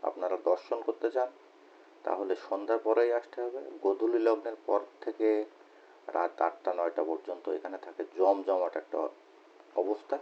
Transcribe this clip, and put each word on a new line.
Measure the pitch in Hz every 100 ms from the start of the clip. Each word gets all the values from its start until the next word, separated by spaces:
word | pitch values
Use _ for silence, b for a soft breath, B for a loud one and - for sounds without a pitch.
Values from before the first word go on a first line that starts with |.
আপনারা | - - 90 92
দর্শন | 85 90 - 117
করতে | - 113 117
চান, | 127 127 - - - B B B -
তাহলে | - 92 98 92 -
সন্ধ্যার | 98 101 113
পরেই | 110 110 120
আসতে | 120 - -
হবে। | 120 127 143 -
গোধূলি | 98 98 113 117
লগ্নের | 113 110 113 110 -
পর | 104 101 -
থেকে | - 107 110 107 107 - B B B B -
রাত | 82 87 -
আটটা | 85 - -
নয়টা | 90 85 82
পর্যন্ত | 80 80 - 87 -
এখানে | 78 78 95
থাকে | 87 85 82 85
জমজমাট | 95 101 92 92 87 80
একটা | - 80 78 - - - - - - -
অবস্থা। | 92 104 - 143